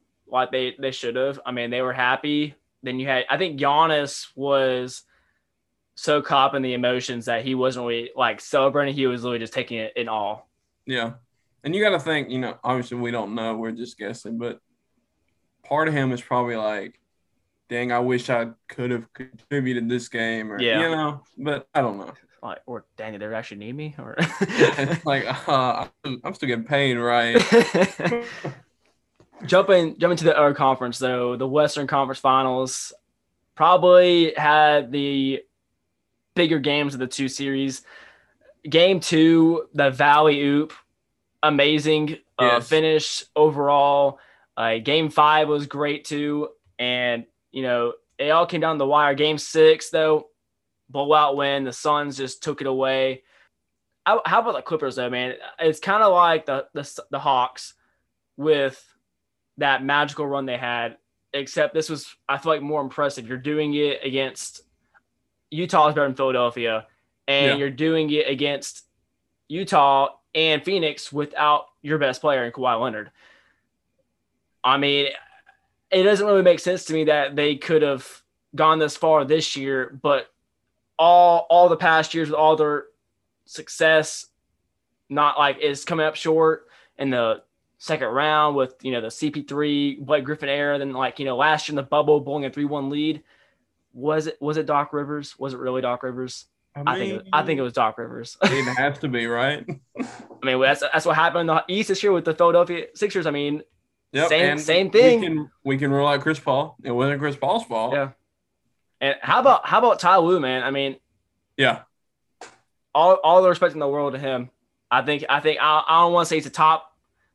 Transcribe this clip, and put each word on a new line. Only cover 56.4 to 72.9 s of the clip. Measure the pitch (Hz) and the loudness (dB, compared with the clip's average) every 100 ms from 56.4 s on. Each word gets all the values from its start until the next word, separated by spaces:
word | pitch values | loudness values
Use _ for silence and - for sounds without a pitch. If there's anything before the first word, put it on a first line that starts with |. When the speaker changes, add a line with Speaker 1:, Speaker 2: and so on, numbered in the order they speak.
| 147 | -2
Speaker 1:
the, | 135 - | -6 -6
the, | 143 139 - - | -12 -12 -16 -10
the | 139 | -4
Hawks | 143 127 127 - - _ _ _ _ _ _ - | 0 0 0 -6 -20 _ _ _ _ _ _ -6
with | 151 147 135 - _ _ _ _ _ _ _ - | 0 2 0 -4 _ _ _ _ _ _ _ -4
that | 143 135 | 0 0
magical | 135 143 147 151 143 | 0 0 0 -4 -6
run | 139 135 | -6 -6
they | 120 | -6
had, | 123 120 82 - _ _ - | -6 -6 -6 -10 _ _ -10
except | 139 135 - 151 | -10 -6 -2 -2
this | 160 156 | -2 -4
was, | 147 - - - | -8 -12 -14 -6
I | 139 | -4
feel | 165 | 0
like, | 151 | -2
more | 143 151 | -2 -4
impressive. | 135 - 143 135 113 | -4 -4 -4 -4 -10
You're | 127 | -8
doing | 139 151 151 | -4 -2 -2
it | 147 147 139 | 0 -2 -2
against, | 135 135 135 - - - _ _ _ _ _ _ _ _ - | -6 -4 -6 -8 -16 -16 _ _ _ _ _ _ _ _ -12
Utah | 151 180 180 151 | -8 0 2 2
is | |
better | 151 139 | 2 -2
than | 131 | -2
Philadelphia, | 131 127 120 120 117 110 - _ _ _ - | -2 0 -2 -2 -4 -4 -8 _ _ _ -2
and | 139 139 | 2 2
Speaker 2:
Yeah. | 143 | 0
Speaker 1:
you're | 139 | -4
doing | 127 160 160 156 | -2 0 0 0
it | 151 143 | -2 -2
against | 135 143 143 - - _ _ _ _ _ _ - | -2 -4 -4 -10 -18 _ _ _ _ _ _ -12
Utah | 165 196 165 139 139 143 - _ | -10 0 4 6 4 2 -4 _
and | 160 160 151 | 0 2 0
Phoenix | 170 190 156 143 - | 0 -2 -2 -4 -10
without | 143 147 - 147 147 - _ | -6 -6 0 2 2 -2 _
your | 147 156 | -6 0
best | 170 131 | 0 0
player | 151 131 | 0 0
in | 120 | -2
Kawhi | 135 127 113 | -4 -2 -2
Leonard. | 110 | -4